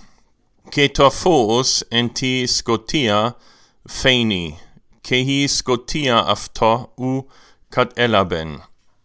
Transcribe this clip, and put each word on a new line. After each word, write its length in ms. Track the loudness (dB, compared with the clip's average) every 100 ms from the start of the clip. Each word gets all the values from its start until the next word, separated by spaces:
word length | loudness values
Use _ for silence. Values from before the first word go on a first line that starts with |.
| -20 _ _ _ _ _ -8
Και 200 | 0 0
το 200 | 4 4
φως 720 | 4 2 4 4 2 0 -2 -2
εν 260 | -2 -2
τη 320 | -2 -2 -2 -2
σκοτία 920 | -4 -2 -4 -2 -2 2 2 0 -4 -20 _ _ _
φαίνει, 760 | -12 -2 0 2 2 -2 -6 -12 -20 -20 _ _
και 160 | -4 -2
η 300 | 0 0 0
σκοτία 720 | -2 -2 -4 -2 -4 2 2
αυτό 720 | 2 -2 -4 -2 0 0 -4 -8
ου 320 | -4 -4 -8 -20 -20 _ _
κατέλαβεν. 920 | -4 -4 0 2 2 2 -2 -6 -12 -16 -20 _ _